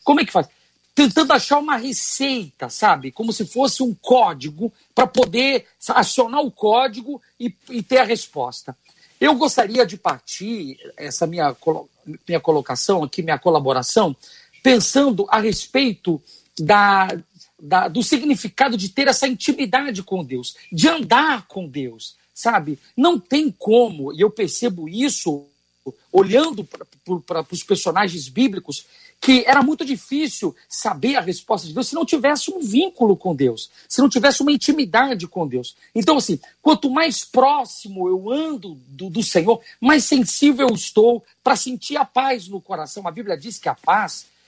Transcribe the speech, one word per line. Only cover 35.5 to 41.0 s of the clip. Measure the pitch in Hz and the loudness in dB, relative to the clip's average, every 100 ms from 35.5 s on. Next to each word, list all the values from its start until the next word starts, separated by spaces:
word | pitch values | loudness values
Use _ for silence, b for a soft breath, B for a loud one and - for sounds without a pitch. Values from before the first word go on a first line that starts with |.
| 123 123 b b | -6 -8 b b
Então, | 220 226 302 | -2 2 2
assim, | - 156 b b | 0 -4 b b
quanto | 294 311 285 | 2 2 2
mais | 269 330 - | 0 0 -2
próximo | - 247 262 294 240 - 208 190 185 | -2 4 4 2 -4 -10 -12 -6 -2
eu | 185 196 | -2 -2
ando | 269 320 277 185 147 127 | -4 -4 -8 -12 -18 -20
do, | 139 190 | -14 -6
do | 170 | -4
Senhor, | 208 185 170 226 B B | 0 2 2 0 B B
mais | 240 302 | 2 4
sensível | - 285 226 - 285 254 262 | 4 2 0 2 2 4 2
eu | 202 | 0
estou | - - | 0 4